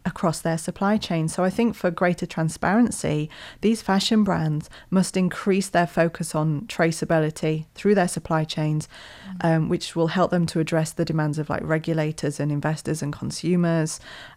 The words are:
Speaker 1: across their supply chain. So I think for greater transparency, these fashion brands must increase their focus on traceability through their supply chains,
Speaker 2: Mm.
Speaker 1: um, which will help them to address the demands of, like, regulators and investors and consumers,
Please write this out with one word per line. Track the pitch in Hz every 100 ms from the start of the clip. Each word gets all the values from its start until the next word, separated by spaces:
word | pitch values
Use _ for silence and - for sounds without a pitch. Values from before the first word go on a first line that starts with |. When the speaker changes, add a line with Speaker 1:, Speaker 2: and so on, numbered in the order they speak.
| 180
Speaker 1:
across | - 180 156
their | 170 165
supply | - - 202 214
chain. | - 170 160
So | -
I | 185
think | 190 233
for | - 196
greater | 170 180 175
transparency, | 175 - 160 - - 202 240 - 156 151 156 - - -
these | 208 226
fashion | - 196 - 220
brands | 202 170 156 151 - - -
must | 185 185
increase | 190 180 - - 190 190
their | 175 175
focus | - 165 - 160
on | 156 156 147 -
traceability | - 170 160 156 165 156 156 156 156 160
through | - 196
their | 202 180
supply | - - 160
chains, | 156 - 156 151 - - - - 190 185
Speaker 2:
Mm. |
Speaker 1:
um, | 170 160 156
which | 175 -
will | - 165
help | 190 175
them | 180 165
to | 170
address | 160 165 160
the | -
demands | 165 160 151 147
of, | 151
like, | -
regulators | 151 160 160 160 156 160 147 147
and | 147
investors | 147 151 156 - 156
and | 143
consumers, | 147 - - 160 180 175 165 156 - - - -